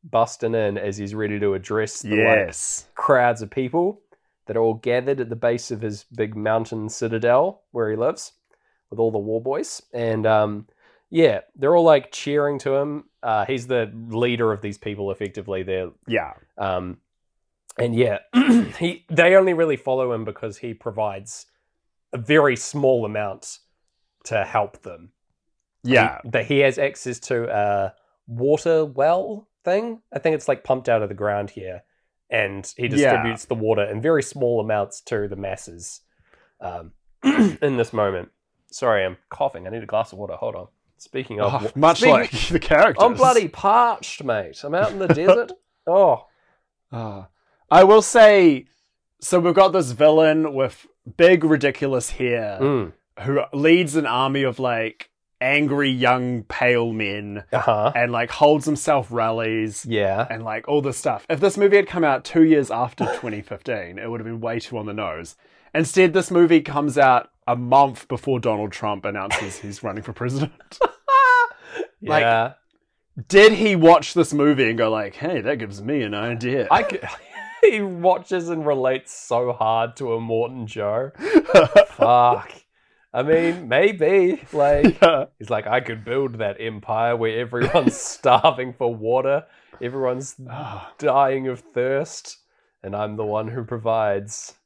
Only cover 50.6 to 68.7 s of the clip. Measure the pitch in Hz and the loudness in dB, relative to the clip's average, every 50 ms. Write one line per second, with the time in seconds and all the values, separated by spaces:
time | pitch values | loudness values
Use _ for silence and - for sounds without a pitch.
50.6 | 131 120 - - - _ _ _ _ 120 - - 170 180 185 170 151 156 156 139 | -4 -4 -4 -12 -20 _ _ _ _ -20 0 4 6 6 6 6 4 2 2 2
51.6 | 139 143 135 - 147 139 135 123 - - - - 127 123 120 117 110 104 98 95 | 2 -2 -2 -2 -4 -2 -2 -2 -4 -6 -6 -4 -2 -2 -2 -2 -4 -6 -6 -2
52.6 | 135 139 143 127 101 82 - _ _ _ _ - 98 127 139 143 127 - - 139 | 0 0 0 0 -2 -6 -10 _ _ _ _ -10 -6 -4 -2 -2 -4 -4 -6 0
53.6 | 143 160 165 180 180 147 139 160 147 123 117 123 135 139 139 139 135 131 117 - | 4 4 6 4 4 0 -2 -2 -2 0 0 0 0 0 0 -2 -2 -4 -4 -4
54.6 | 131 123 120 113 113 113 - _ - _ _ _ _ _ _ _ 127 131 143 147 | -4 -4 -2 -2 -4 -6 -8 _ -20 _ _ _ _ _ _ _ -2 0 2 2
55.6 | 151 139 139 143 143 135 131 123 123 123 127 127 123 123 123 117 107 _ - - | 2 0 0 0 0 -2 0 2 2 2 2 2 0 -4 -6 -6 -8 _ -6 0
56.6 | 127 123 123 120 117 117 110 110 107 101 101 104 104 104 101 104 101 _ - 117 | 2 2 2 2 0 -2 -4 -4 -6 -6 -6 -8 -10 -10 -12 -14 -8 _ -4 -2
57.6 | - - 110 104 104 123 139 120 120 120 120 117 120 120 - - 151 147 151 151 | 0 0 0 2 0 0 0 0 -2 -2 -2 -4 -4 -6 -2 2 4 4 4 2
58.6 | 139 156 151 143 - - 151 139 120 - 117 117 113 113 113 113 113 113 110 113 | 0 -4 -4 -4 0 0 0 0 -2 -4 -4 -2 -2 -2 -2 -2 -4 -2 -2 -4
59.6 | 110 110 104 - - - 113 107 101 95 95 104 120 123 113 110 113 110 107 113 | -4 -6 -8 -12 -8 -4 -2 0 0 0 0 -2 -4 -4 -6 -10 -8 -10 -10 -10
60.6 | - - 143 147 135 139 123 - - 147 117 101 - _ 165 143 180 196 180 196 | -4 -2 -2 -2 0 -2 -8 -4 -4 -4 -4 -4 -4 _ -4 0 0 -2 2 2
61.6 | 202 196 202 202 196 196 - 180 165 151 135 127 - - - 170 160 160 156 147 | 4 6 6 4 2 2 -2 0 0 2 0 0 -4 -2 4 4 6 6 6 4
62.6 | 135 - 110 117 123 120 - - - - - - - 120 104 104 107 - 104 95 | 2 -2 -4 -4 -4 -4 -4 -6 -4 -4 -4 -6 -8 -8 -10 -10 -10 -12 -16 -14
63.6 | _ 135 120 104 92 85 90 95 101 113 117 120 110 113 117 117 113 117 113 117 | _ -8 -8 -6 -8 -12 -14 -12 -10 -10 -8 -8 -8 -10 -10 -8 -6 -6 -6 -6
64.6 | - - 123 113 107 107 101 110 104 90 78 80 85 - - _ _ _ _ _ | -8 -8 -10 -8 -8 -8 -8 -6 -6 -6 -8 -8 -12 -16 -18 _ _ _ _ _
65.6 | _ _ - 151 160 - - 190 185 180 156 185 170 - 185 175 175 160 170 160 | _ _ -4 -2 -2 0 4 4 4 4 4 0 -2 2 4 4 6 6 6 4
66.6 | 151 - 135 147 147 147 123 147 139 131 123 120 - _ _ _ _ - 120 120 | 2 0 -4 -2 -2 0 2 4 6 6 6 4 2 _ _ _ _ -4 -4 -4
67.6 | 123 120 131 139 143 139 123 - - _ 135 117 - 143 131 120 113 123 107 104 | 0 2 4 4 4 4 0 -10 -10 _ -8 -6 -2 -2 -2 -2 0 -2 -2 -2
68.6 | 107 101 | -4 -8